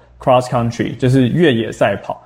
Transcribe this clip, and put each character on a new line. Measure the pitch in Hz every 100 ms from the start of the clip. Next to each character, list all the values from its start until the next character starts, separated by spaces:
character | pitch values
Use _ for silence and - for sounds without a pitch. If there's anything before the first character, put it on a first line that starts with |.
| - -
cross | - 127 127
country， | 123 117 - 107 123
就 | 131
是 | 135 123
越 | 135 170
野 | 113 107
赛 | - 117 101
跑。 | - -